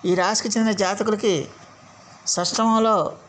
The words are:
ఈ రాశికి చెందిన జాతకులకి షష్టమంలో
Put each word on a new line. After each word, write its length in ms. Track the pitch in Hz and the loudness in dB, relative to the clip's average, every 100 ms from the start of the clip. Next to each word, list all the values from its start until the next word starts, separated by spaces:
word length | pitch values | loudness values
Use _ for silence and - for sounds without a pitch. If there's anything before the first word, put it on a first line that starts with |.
ఈ 100 | 190 | 0
రాశికి 440 | 180 185 220 233 220 | 0 2 0 -2 0
చెందిన 140 | 220 | 0
జాతకులకి 760 | 202 190 202 220 208 220 165 - - - - - - - - - | 0 -2 0 -2 0 0 0 -4 -14 -20 -20 -20 -20 -20 -14 -6
షష్టమంలో 840 | - 175 - 226 220 220 208 147 - | -4 -2 0 2 4 4 2 0 -6